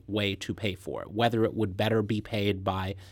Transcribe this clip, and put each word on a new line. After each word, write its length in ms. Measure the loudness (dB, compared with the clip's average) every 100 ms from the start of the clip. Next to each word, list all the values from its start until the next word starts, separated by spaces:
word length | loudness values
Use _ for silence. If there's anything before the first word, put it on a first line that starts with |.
| -4
way 280 | 0 0 -2
to 180 | -6
pay 220 | -4 -4 -4
for 260 | -8 -8
it, 100 | -4
whether 320 | 2 4 4
it 100 | 2
would 220 | 2 0 0
better 260 | 2 2
be 200 | 2 -2
paid 420 | -2 0 0 0
by 320 | -2 -2 -4 -8 -14